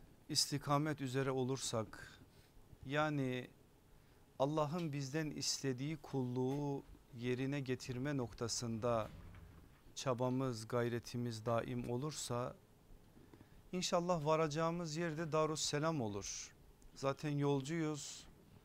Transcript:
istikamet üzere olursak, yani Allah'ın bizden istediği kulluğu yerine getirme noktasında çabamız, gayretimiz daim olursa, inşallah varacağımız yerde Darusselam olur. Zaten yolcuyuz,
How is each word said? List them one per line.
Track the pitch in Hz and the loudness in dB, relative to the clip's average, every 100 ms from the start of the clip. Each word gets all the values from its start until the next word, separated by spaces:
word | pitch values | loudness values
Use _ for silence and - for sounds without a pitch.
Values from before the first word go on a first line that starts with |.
| - - - | -20 -20 -2
istikamet | 147 - 143 - 143 156 147 | 2 2 0 2 2 4 0
üzere | 135 127 135 | 0 0 2
olursak, | 131 127 135 - 117 107 - - - - - - - - - 131 | 2 0 0 0 -2 -2 -8 -16 -18 -20 -20 -20 -20 -20 -16 -4
yani | 147 156 147 131 127 123 - - - - - - - - - | 0 2 2 0 -2 -6 -14 -20 -20 -20 -20 -20 -20 -20 0
Allah'ın | 139 156 151 175 170 | 2 4 2 2 -2
bizden | 143 135 151 151 | -2 -2 0 -2
istediği | 147 135 - 135 127 143 160 | -2 -2 0 0 0 -2 -4
kulluğu | - 139 127 123 127 139 143 139 - - - 120 | -4 -2 0 2 2 2 0 -4 -6 -18 -16 -6
yerine | 120 127 135 143 | -2 0 0 -2
getirme | 127 127 - 127 139 143 | -2 -2 -2 -4 0 0
noktasında | 120 - 117 - 120 113 120 117 104 - - - - - - - - - | -2 -2 -2 -2 -2 0 2 2 0 -6 -14 -16 -16 -18 -20 -20 -16 -4
çabamız, | - 120 127 127 131 113 110 | 0 2 2 2 0 -2 0
gayretimiz | 123 120 117 - 120 120 110 110 | 2 2 0 -4 -4 -2 -2 2
daim | 117 139 123 123 | 2 2 -4 -2
olursa, | 120 151 143 - 120 127 - - - - - - - - - - - - | -2 -2 -4 -4 -2 -2 -6 -18 -20 -20 -20 -20 -20 -20 -20 -20 -20 -8
inşallah | 180 175 180 175 180 147 | -4 2 2 4 2 4
varacağımız | 156 160 147 165 170 170 151 | 4 4 2 0 0 -2 0
yerde | 170 151 170 | 0 0 0
Darusselam | 156 156 156 - 147 156 160 | 4 4 2 0 2 2 2
olur. | 110 101 98 - - - - - - - | 0 -2 -4 -8 -10 -16 -20 -20 -20 -2
Zaten | 139 135 156 143 | 0 0 0 2
yolcuyuz, | 143 143 135 170 156 147 - - - - - - | 4 4 2 0 0 -2 -6 -12 -16 -20 -20 -20